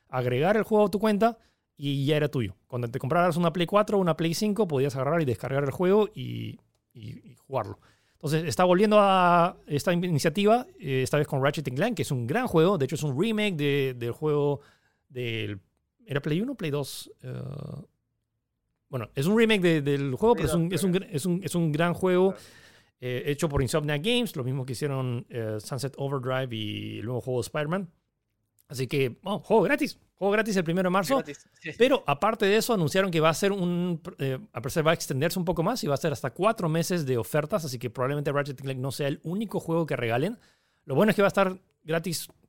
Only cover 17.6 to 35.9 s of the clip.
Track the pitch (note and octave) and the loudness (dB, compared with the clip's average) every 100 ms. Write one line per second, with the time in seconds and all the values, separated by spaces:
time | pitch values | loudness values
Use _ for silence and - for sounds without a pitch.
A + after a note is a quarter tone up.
17.6 | - - - _ _ _ _ _ _ _ | -12 -14 -18 _ _ _ _ _ _ _
18.6 | _ _ _ C3 A2 - D3+ A3 A3 G#3+ | _ _ _ -10 -6 -2 2 4 4 4
19.6 | F3 D#3+ C#3+ C#3+ C#3 B2+ A3 A#3+ C#3+ E3+ | 4 4 2 0 -2 2 2 4 2 0
20.6 | E3 F3 F#3+ F3+ F#3+ D3+ F#3 F3 E3 F3 | 0 0 0 0 -2 -4 -2 -2 -2 0
21.6 | E3 D3 F3 E3+ F#3 F3+ F#3+ F#3 - - | 0 2 0 0 2 4 2 0 -10 -20
22.6 | - - _ _ B2+ B2 C#3+ C#3+ E3 C#3 | -20 -20 _ _ -8 -4 -4 -2 -2 0
23.6 | B2+ D#3+ D3 D3 F3+ B3 A3+ D3+ B2 C3+ | 0 0 -2 -2 0 0 -2 -4 -4 -4
24.6 | C3 A#2+ D3 C3+ B2+ A#2+ - A#2+ A2 G#2+ | -6 -6 -4 -2 -2 -4 -6 -8 -6 -6
25.6 | - C3 C3+ - C#3 C#3 B2+ C3 C3 A2+ | -8 -8 -8 -6 -6 -4 -4 -4 -4 -6
26.6 | G#2+ G#2 G#2+ G#2+ G#2 B2 C3 B2 A2 D3+ | -6 -6 -8 -8 -6 -6 -4 -4 -4 -4
27.6 | D3+ F#3 F#3 _ _ _ _ _ _ _ | -4 -4 -6 _ _ _ _ _ _ _
28.6 | - A#2+ B2+ D3 C3 G#2+ - G3+ - A3 | -12 -8 -4 -2 -2 -4 -6 -6 2 2
29.6 | E3+ D4 C#4+ - _ - G3 G#3+ A3 F#3+ | 4 0 -2 -6 _ -4 0 0 2 0
30.6 | E3 F3 F#3 F#3 F3 C4+ - C#3+ _ _ | 0 0 2 2 2 0 -2 -12 _ _
31.6 | E3 - B3+ C4+ - C#3 G#3 A3+ G3 G#3+ | -8 2 4 4 0 0 0 2 4 4
32.6 | - A3 D3+ F#3+ F#3+ E3 D#3 D#3 G3+ G3+ | 2 2 2 2 2 4 2 4 0 0
33.6 | F3 F3 F3+ E3 - - C3+ C3 - - | 0 0 -2 -4 -8 -6 -4 -4 -8 -10
34.6 | A#2+ E3 D#3 E3+ - C3+ E3 F#3 F3 E3+ | -4 0 2 0 -2 -2 -2 0 -2 0
35.6 | E3 B3+ A#3+ | -2 -2 -2